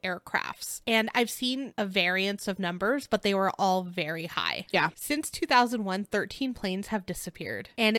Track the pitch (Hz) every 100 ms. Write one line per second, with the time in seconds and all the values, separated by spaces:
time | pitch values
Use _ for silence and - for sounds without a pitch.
0 | 185 175 - - - - - - - 226
1 | 220 - 233 - 254 262 269 - 202 190
2 | 175 185 196 202 - 190 180 175 196 285
3 | - 208 202 196 190 - 190 185 180 180
4 | 151 165 170 - 85 - - 180 156 -
5 | - 294 - - 330 254 240 240 196 190
6 | 202 208 196 - 269 240 196 185 - 220
7 | 180 175 - - 151 104 196 - 220